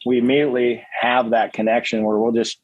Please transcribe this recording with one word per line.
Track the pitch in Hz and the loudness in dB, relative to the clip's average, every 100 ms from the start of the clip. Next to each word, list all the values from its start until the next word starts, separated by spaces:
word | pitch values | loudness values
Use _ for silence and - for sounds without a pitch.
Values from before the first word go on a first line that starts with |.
| 123 | -2
we | 123 | 0
immediately | 120 139 147 123 120 117 - - | 2 2 2 0 0 -2 -8 -4
have | 120 123 113 | 0 0 0
that | 113 101 | 0 -2
connection | - 110 117 - 110 | -2 0 0 -2 -2
where | 107 107 | 0 0
we'll | 117 | 0
just, | 117 113 - | 0 -2 -6